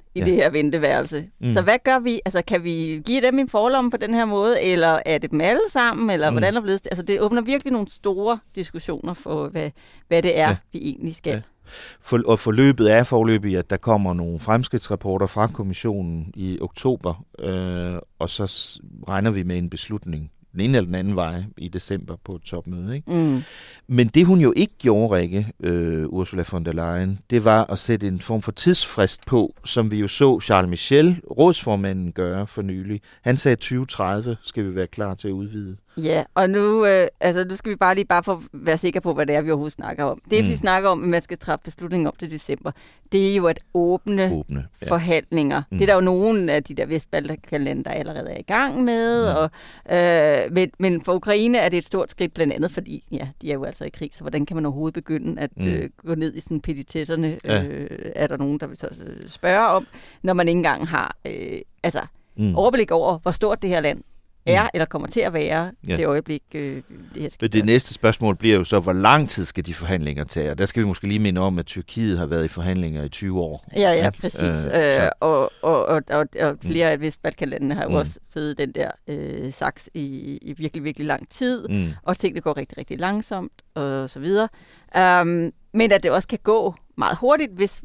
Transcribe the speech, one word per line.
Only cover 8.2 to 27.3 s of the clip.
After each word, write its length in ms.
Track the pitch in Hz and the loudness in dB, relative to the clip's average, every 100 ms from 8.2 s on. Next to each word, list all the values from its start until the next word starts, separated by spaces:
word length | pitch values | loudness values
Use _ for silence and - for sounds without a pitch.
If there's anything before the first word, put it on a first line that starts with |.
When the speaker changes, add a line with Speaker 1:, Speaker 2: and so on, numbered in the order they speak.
| 208 233 - - | -2 -4 -6 -12
Speaker 1:
diskussioner 580 | 170 165 - 160 - | -10 -10 -8 -6 -6
for, 340 | 175 - 156 143 | -8 -6 -6 -6
hvad, 220 | 160 151 - - - - | -6 -8 -10 -20 -20 -2
hvad 140 | 165 | 2
det 160 | 180 165 | 2 2
er, 100 | 156 | 2
Speaker 2:
Ja. 60 | 95 - | 0 -4
Speaker 1:
vi 60 | - | -10
egentlig 360 | - - 165 160 | -8 -8 -8 -8
skal. 160 | - | -6
Speaker 2:
Ja. 80 | 110 113 _ - - - - | -6 -8 _ -20 -20 -20 -18
For, 180 | - 120 117 | -2 0 4
og 140 | 113 | 2
forløbet 520 | - 110 139 123 107 | 4 6 6 6 6
er 120 | 110 | 6
forløbig, 540 | 123 120 113 110 101 92 | 6 4 4 2 2 -2
at 120 | 87 | 0
der 80 | 95 | -2
kommer 360 | - 107 95 | 2 2 2
nogle 260 | 87 85 85 | 0 -2 -4
fremskridtsrapporter 840 | - 113 127 120 - 101 98 95 98 | 0 0 0 -4 -4 -6 -2 0 0
fra 200 | - 110 | 0 0
kommissionen 840 | - 98 92 117 101 87 82 82 - | 0 -6 -4 -2 -2 -4 -6 -8 -8
i 220 | 95 90 | -6 -6
oktober, 640 | 87 - 131 117 90 90 - - | -8 -4 -2 0 -2 -6 -10 -10
øh, 580 | 80 92 92 87 87 87 - - | -6 -4 -4 -4 -6 -6 -10 -8
og 100 | 85 | -6
så 180 | - 98 | -4 -6
s-, 320 | - - - 50 - - | -6 -10 -12 -18 -16 -6
regner 240 | 98 107 | -2 0
vi 120 | 101 | 0
med 140 | 90 90 | -2 -2
en 120 | 87 | -4
beslutning 600 | 82 - 107 - 76 76 _ _ | -6 -8 -8 -8 -10 -10 _ _
den 60 | 87 | -2
ene 160 | 110 131 | 2 2
eller 80 | 90 | 2
den 100 | 90 | 0
anden 200 | 95 95 | -2 -2
vej 280 | 82 87 101 - | -2 -4 -10 -10
i 100 | 90 | -10
december 480 | 90 - 98 90 85 | -8 -6 -8 -8 -14
på 120 | - 90 | -14 -14
et 60 | |
topmøde, 540 | - 90 85 87 92 135 | -12 -12 -10 -8 -8 -8
ikke? 160 | - | -4
Speaker 1:
Mm. 300 | 170 160 131 151 - - - - | 0 2 0 -4 -16 -20 -16 0
Speaker 2:
Men 200 | 123 117 | 4 4
det, 180 | 151 175 | 6 6
hun 140 | 185 | 8
jo 140 | 139 - | 6 4
ikke 180 | 107 - | 0 2
gjorde, 380 | 127 104 113 95 | 4 4 4 2
Rikke, 320 | 87 95 104 - | 2 0 -4 -4
øh, 460 | 87 87 85 80 78 | -2 0 0 -2 -2
Ursula 340 | 92 92 92 85 | -4 -4 -4 -4
von 140 | 92 82 | -4 -4
der 80 | |
Leyen, 460 | 82 85 87 92 98 | -4 -4 -2 -2 -4
det 160 | - | 0